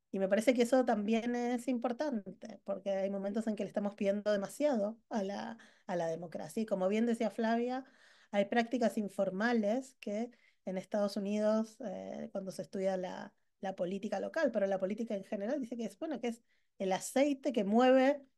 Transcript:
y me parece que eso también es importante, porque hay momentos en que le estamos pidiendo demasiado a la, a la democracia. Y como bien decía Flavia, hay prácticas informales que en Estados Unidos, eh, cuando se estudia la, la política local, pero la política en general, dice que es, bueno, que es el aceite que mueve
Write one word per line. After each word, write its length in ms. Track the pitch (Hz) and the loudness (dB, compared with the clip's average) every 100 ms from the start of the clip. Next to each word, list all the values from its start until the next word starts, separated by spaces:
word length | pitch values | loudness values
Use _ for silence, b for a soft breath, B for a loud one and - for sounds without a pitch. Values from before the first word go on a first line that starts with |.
| _ | _
y 60 | 190 | -2
me 100 | 190 | 2
parece 260 | 202 226 | 2 4
que 80 | 247 | 4
eso 220 | 233 262 | 4 4
también 500 | 247 214 208 226 233 240 | 4 0 2 0 0 -2
es 320 | 240 247 254 | 0 -2 -2
importante, 920 | 247 247 240 302 226 196 - - - | -2 -2 -2 -2 -2 -6 -14 -14 -12
porque 260 | - 196 196 | -6 -6 -2
hay 200 | 196 196 | 0 0
momentos 360 | 202 196 214 220 | -2 -2 -2 -2
en 100 | 208 | -2
que 80 | |
le 40 | 196 | -2
estamos 260 | - 202 | -2 -2
pidiendo 380 | - 196 202 208 | 0 0 0 2
demasiado 680 | 208 190 - 294 240 202 226 - | 0 0 0 2 2 0 -4 -6
a 120 | 240 | -4
la, 360 | 190 208 233 233 B B B | -2 -4 -8 -10 B B B
a 100 | 175 | -2
la 100 | 165 | 0
democracia. 540 | 165 170 - 170 226 | -2 -6 -8 -6 -4
Y 40 | 220 | -2
como 220 | 190 185 | 2 2
bien 180 | 214 233 | 2 2
decía 240 | 233 220 | 2 0
Flavia, 540 | - 220 233 240 254 262 b b b b | 0 0 0 0 -4 -8 b b b b
hay 160 | 202 202 | 0 2
prácticas 520 | 233 233 254 226 - | 2 2 2 0 0
informales 1000 | 196 - 190 185 233 233 202 247 262 - | -2 0 -2 2 2 2 2 0 -2 -10
que 300 | - 208 240 b b b | -6 -4 -4 b b b
en 140 | - 185 | -8 -6
Estados 380 | - 214 202 214 | -2 0 0 0
Unidos, 600 | 196 208 214 220 220 - | -2 2 2 2 0 -6
eh, 440 | 226 190 190 - - | -10 -8 -8 -10 -8
cuando 180 | 202 190 | -8 -8
se 120 | 180 | -8
estudia 340 | 185 196 190 185 | -8 -2 0 0
la, 360 | 180 190 208 _ _ _ | -4 -8 -12 _ _ _
la 140 | 190 190 | -8 -4
política 440 | 180 196 214 196 | -4 -4 -4 -4
local, 300 | 196 320 302 | -4 0 0
pero 140 | 226 196 | 0 0
la 120 | 190 | 0
política 360 | 190 226 233 | -2 -2 -4
en 100 | 202 | -6
general, 360 | 190 208 202 294 | -6 -6 -4 -4
dice 160 | 233 233 | -4 -6
que 80 | |
es, 140 | 214 - | -8 -6
bueno, 220 | 330 240 | -6 -4
que 80 | 240 | -4
es 140 | 233 _ _ _ - | -6 _ _ _ -4
el 140 | 190 | 0
aceite 600 | 185 - 262 294 277 - | 0 0 2 2 2 -2
que 120 | 233 | 0
mueve 580 | 196 220 254 262 262 285 - | 4 6 8 8 6 2 -4